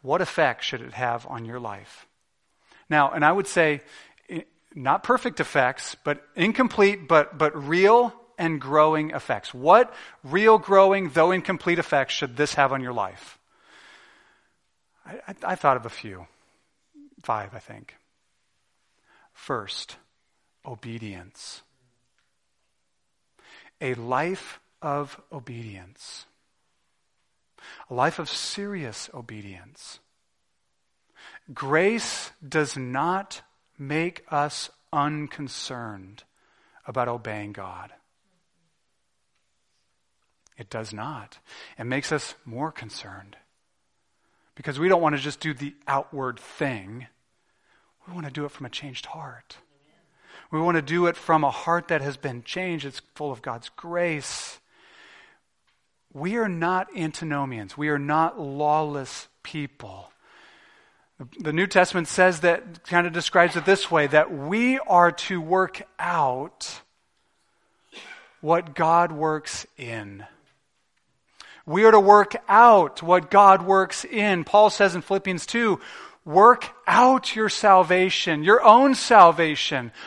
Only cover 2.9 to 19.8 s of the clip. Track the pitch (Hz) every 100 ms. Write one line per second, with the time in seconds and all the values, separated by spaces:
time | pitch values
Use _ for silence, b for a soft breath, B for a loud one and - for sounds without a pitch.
2.9 | 151 139 - 147 185 190 - 160 143 b
3.9 | b b b _ 170 - _ _ 156 131
4.9 | 185 - 247 247 165 151 151 127 135 -
5.9 | - - 143 _ - 185 226 254 - 202
6.9 | 202 147 165 147 147 151 151 139 170 190
7.9 | 233 240 - _ - 170 156 131 151 156
8.9 | 156 156 - - 117 - 123 139 208 240
9.9 | B B B 131 170 220 220 - 196 190
10.9 | 196 180 143 165 185 165 180 - 175 -
11.9 | 151 131 - 139 120 147 - 135 135 127
12.9 | 120 95 92 - - _ b b b b
13.9 | b b b b b b b _ _ _
14.9 | _ - 190 - 196 175 185 147 127 113
15.9 | - 110 92 87 _ _ _ _ _ _
16.9 | 302 285 _ - 110 98 110 - 110 110
17.9 | _ _ _ _ _ _ _ _ _ _
18.9 | _ _ _ _ _ - 127 104 -